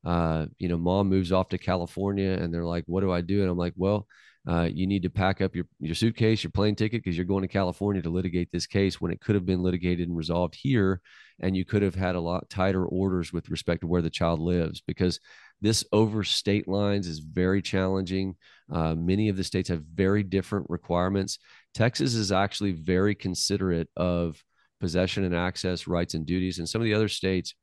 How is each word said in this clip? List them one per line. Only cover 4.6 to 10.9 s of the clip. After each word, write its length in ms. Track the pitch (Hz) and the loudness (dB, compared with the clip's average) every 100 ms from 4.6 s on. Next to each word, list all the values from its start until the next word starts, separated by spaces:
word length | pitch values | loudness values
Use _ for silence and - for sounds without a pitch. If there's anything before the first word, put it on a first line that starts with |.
| 85 | 0
you 140 | 80 95 | 0 0
need 160 | 98 | 0
to 60 | 87 | 0
pack 320 | - 92 95 | 2 2 2
up 120 | 95 | -2
your, 120 | 90 85 _ | -2 -8 _
your 160 | 78 78 | -6 0
suitcase, 480 | 113 - 110 110 | 0 2 2 2
your 80 | 80 | -2
plane 240 | 98 104 101 | 0 0 2
ticket, 280 | 107 117 | -2 -2
'cause 120 | - 85 | -2 -2
you're 80 | 90 | 0
going 180 | 98 | 0
to 40 | 95 | 0
California 540 | 98 92 85 101 98 | 0 -2 -2 -2 0
to 80 | 82 | -2
litigate 420 | 90 90 87 87 | -2 0 -2 -2
this 140 | 87 - | -4 0
case 360 | 98 98 - | 2 2 0
when 100 | 85 | -6
it 80 | - | -4
could 160 | - 101 | 0 0
have 100 | 90 | 2
been 160 | 92 | 0
litigated 460 | 90 87 90 87 87 | 0 0 0 0 -2
and 100 | 85 | -4
resolved 380 | 78 85 90 - | -2 0 -2 -2
here. 460 | 135 123 95 | 0 2 2